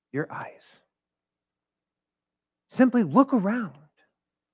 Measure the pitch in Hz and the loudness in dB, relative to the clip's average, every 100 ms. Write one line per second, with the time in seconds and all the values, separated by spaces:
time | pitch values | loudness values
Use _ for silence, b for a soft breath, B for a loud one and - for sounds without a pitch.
0 | _ 135 156 - - - - - _ _ | _ -8 -8 -10 -14 -18 -20 -20 _ _
1 | _ _ _ _ _ _ _ _ _ _ | _ _ _ _ _ _ _ _ _ _
2 | _ _ _ _ _ _ _ - 254 247 | _ _ _ _ _ _ _ 2 2 2
3 | 175 135 175 247 190 240 196 135 _ _ | 2 2 2 0 -2 -4 -8 -14 _ _
4 | _ _ _ _ _ | _ _ _ _ _